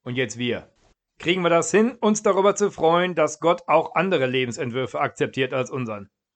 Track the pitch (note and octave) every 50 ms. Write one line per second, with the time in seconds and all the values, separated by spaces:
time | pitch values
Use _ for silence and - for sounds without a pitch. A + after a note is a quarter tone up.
0 | - B2+ A#2+ B2+ B2+ A2 - A#2 B2 A#2+ A2 F2+ - _ _ _ _ _ _ _
1 | _ _ _ - - D#3 F#3 F#3 F3 E3 E3+ E3+ D#3+ - - G3+ A3 B3+ B3+ -
2 | G#3+ G#3+ G#3+ G#3 - G#3 F#3 F#3+ F#3+ G3+ G3 G3+ G3+ F#3 - - D#3 D#3+ E3+ F3
3 | F3+ F#3 F3 E3 D3+ D3 - - D#3+ E3 F3 F3 - - D3+ E3 - - - E3
4 | E3+ F#3+ F3+ C#3+ C3 B2+ B2 C3 B2+ A#2+ A2+ E3 D3 A#2+ A2+ C3 B2+ - - D3+
5 | C#3+ C3 - - C#3+ A#2 - C3 C3+ B2 C#3 C3 B2+ - D3+ C3 B2 A2 G#2+ G2+
6 | G2+ - _ _ _ _ _